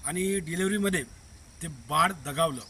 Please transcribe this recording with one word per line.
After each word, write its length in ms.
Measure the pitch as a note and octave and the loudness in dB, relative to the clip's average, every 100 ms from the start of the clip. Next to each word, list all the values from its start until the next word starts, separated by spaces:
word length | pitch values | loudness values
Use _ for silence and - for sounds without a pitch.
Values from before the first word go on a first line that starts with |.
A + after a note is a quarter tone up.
| - | -2
आणि 320 | F3 F#3+ G3 | 0 0 0
डिलिव्हरीमध्ये 640 | D#3 E3+ F#3+ G#3 G3+ F3+ B2 - - - - - | -2 0 2 2 2 2 -2 -12 -20 -20 -20 -12
ते 60 | E3+ | -12
बाळ 440 | C3+ A2+ D3+ F3+ F3+ | -12 -2 4 4 2
दगावलं. 360 | C3 C#3 E3 B2+ | -6 0 0 0